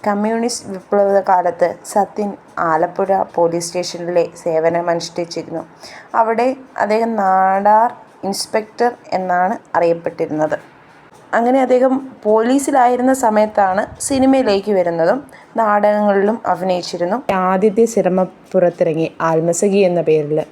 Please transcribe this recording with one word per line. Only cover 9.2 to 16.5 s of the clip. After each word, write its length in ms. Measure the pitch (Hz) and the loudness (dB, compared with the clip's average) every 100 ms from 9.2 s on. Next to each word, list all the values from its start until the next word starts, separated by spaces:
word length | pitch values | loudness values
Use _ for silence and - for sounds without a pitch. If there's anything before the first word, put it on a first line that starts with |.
| 185 180 185 226 - 170 | -2 0 0 -2 -4 0
അറിയപ്പെട്ടിരുന്നത്. 800 | 170 170 170 165 165 151 156 - - - - - - - - - | 0 0 -4 -6 -6 -2 -2 -4 -10 -20 -20 -20 -20 -20 -4 0
അങ്ങനെ 220 | 240 262 254 | 2 2 2
അദ്ദേഹം 280 | 254 262 262 - - 208 | 2 2 0 -6 -8 0
പോലീസിലായിരുന്ന 880 | 220 233 269 277 277 247 247 254 262 | 2 2 0 0 2 2 2 0 2
സമയത്താണ് 580 | 233 214 214 214 196 190 247 - - | 2 2 0 2 0 0 -4 -8 -4
സിനിമയിലേക്ക് 640 | 269 262 269 226 202 208 196 | 2 4 4 2 0 0 0
വരുന്നതും 420 | 175 170 165 254 277 - - 226 | 0 0 0 0 -6 -20 -10 -2
നാടകങ്ങളിലും 800 | 220 208 208 208 208 196 202 220 - | 0 2 2 2 2 2 0 -2 -2